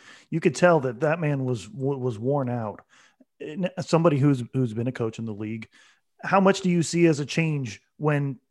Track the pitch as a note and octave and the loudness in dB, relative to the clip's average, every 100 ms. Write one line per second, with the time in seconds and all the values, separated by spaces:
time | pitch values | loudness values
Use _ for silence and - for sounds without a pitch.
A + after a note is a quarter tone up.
0 | - - - D#3+ F3 C3 F3+ D#3+ C3 A2 | -20 -20 -8 -2 0 4 6 6 2 -2
1 | D3+ E3+ D3+ C#3 B2+ A#2+ G2 C3+ C3+ C#3 | -2 0 0 -2 -2 -4 -6 -6 -4 -2
2 | B2+ G#2 A#2+ C#3+ B2 B2 A2 - - _ | -4 -4 -2 -2 -2 -4 -6 -10 -16 _
3 | _ _ _ - - D3+ F3+ - C#3 E3 | _ _ _ -16 -12 -6 -6 -6 0 2
4 | E3 C#3+ C#3+ C3 A#2 C3 B2 G#2+ A#2+ B2 | 4 4 2 2 -2 -4 -4 -2 -4 -4
5 | A2+ A2 A2+ G2+ G#2+ A2+ A2 _ _ _ | -6 -6 -10 -8 -8 -10 -12 _ _ _
6 | _ _ - G3 F#3+ F#3+ F#3 F3 D#3 E3+ | _ _ 0 4 4 4 2 0 0 2
7 | E3 C#3+ D3 - D#3+ D3 A#2+ G2 _ - | 4 2 -2 -2 -2 -2 -6 -12 _ -4
8 | D3 C#3+ C#3 C3 _ | 0 0 -2 -6 _